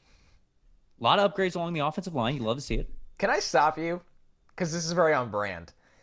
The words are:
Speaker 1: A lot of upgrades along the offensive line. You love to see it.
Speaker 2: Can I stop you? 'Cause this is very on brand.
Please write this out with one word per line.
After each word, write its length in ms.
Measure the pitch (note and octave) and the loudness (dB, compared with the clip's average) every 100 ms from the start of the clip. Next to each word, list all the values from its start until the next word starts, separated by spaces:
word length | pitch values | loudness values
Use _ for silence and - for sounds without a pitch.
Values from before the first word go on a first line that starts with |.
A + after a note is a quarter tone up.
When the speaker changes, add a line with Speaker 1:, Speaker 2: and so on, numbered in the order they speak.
| _ _ _ _ _ _ _ _ _ _ | _ _ _ _ _ _ _ _ _ _
Speaker 1:
A 40 | |
lot 160 | A#2 G3+ | 4 4
of 140 | G3+ | 4
upgrades 220 | G3+ F#3+ F3 | 2 -2 -2
along 180 | E3+ | -4
the 80 | E3+ | -2
offensive 340 | C#3+ D#3 F3+ D3+ | -2 -4 -4 -2
line. 200 | A2+ C#3+ | 0 0
You 60 | |
love 140 | A2 B2+ | -2 -2
to 40 | |
see 140 | - A2 | -2 -2
it. 140 | - - - - | -2 -8 -12 -4
Speaker 2:
Can 120 | G3 | 0
I 100 | D4+ | 0
stop 380 | - D#3+ D3+ D#3 | 2 2 2 0
you? 240 | E3 F3 - _ _ _ _ - | -4 -6 -10 _ _ _ _ -6
'Cause 160 | F3 | -4
this 140 | E3+ D#3+ | -4 -2
is 60 | |
very 200 | F3 D#3+ | 2 4
on 160 | D3 A#2+ | 4 0
brand. 440 | G#2 G2+ F2 E2+ _ _ _ | -2 -2 -6 -12 _ _ _